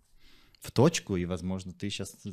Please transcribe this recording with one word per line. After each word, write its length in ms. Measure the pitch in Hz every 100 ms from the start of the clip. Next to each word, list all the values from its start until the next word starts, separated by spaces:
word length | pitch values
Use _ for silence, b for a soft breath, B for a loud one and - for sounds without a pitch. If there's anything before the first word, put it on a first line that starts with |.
| - - b b b b
в 100 | -
точку, 460 | - 156 - - 92
и, 80 |
возможно, 480 | 87 87 90 92 90
ты 160 | 85 104
щас 260 | - 98 - 104